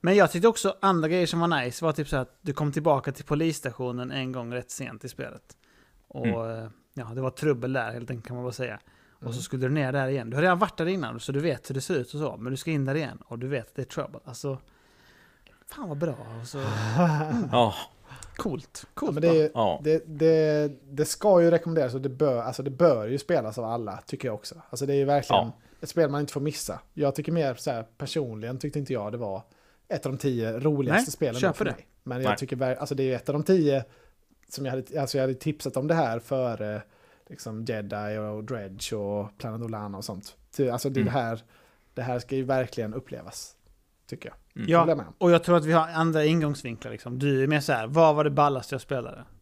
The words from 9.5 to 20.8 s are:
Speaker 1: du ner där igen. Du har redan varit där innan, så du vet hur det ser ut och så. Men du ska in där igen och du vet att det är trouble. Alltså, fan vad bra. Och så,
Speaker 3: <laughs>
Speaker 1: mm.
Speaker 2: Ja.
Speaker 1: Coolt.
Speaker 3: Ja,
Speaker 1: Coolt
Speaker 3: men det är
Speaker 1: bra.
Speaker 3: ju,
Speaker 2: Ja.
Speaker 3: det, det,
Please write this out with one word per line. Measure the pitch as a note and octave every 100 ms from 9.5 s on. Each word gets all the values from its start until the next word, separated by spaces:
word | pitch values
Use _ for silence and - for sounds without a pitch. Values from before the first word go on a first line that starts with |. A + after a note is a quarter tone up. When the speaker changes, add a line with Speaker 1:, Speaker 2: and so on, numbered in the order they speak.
| C3 B2+
Speaker 1:
du |
ner | D3+ C3
där | C#3 C3
igen. | C#3 A2+
Du | C3
har |
redan | F3+ F3+
varit | G3 -
där | E3+
innan, | F#3+ B2 A#2
så | -
du | C#3
vet | D#3+ B2 -
hur | C3+
det |
ser | - E3
ut | A#2+
och | D3
så. | D3 -
Men | A#2+
du | C3
ska | E3
in | D3+ C3+
där | D3
igen | C#3 - -
och | A#2
du | B2+
vet | C#3 A2
att | -
det |
är | B2+
trouble. | - C#3 C#3 -
Alltså, | A#2+ C#3+ C3+ - _ _ _ _ _ _ _ _ _ -
fan | - A3
vad | C#3+
bra. | E3 B2 A2 A2+
Och | A#2+
så, | C#3
Speaker 3:
<laughs> | A2 G#2+ A2 A#2
Speaker 1:
mm. | F3 D3+ D#3 A#3+ D#3
Speaker 2:
Ja. | A#2 A2+ - - _ - - - -
Speaker 1:
Coolt. | G#3 - - -
Speaker 3:
Ja, | -
Speaker 1:
Coolt | - C#4+
Speaker 3:
men | D3
det | E3
är |
Speaker 1:
bra. | D#3+
Speaker 3:
ju, | D#3
Speaker 2:
Ja. | C3 G#2 D#2
Speaker 3:
det, | D3+ D#3+ D#3+
det, | D3 D#3+ D#3+ D#3 D3+ D3+ C3+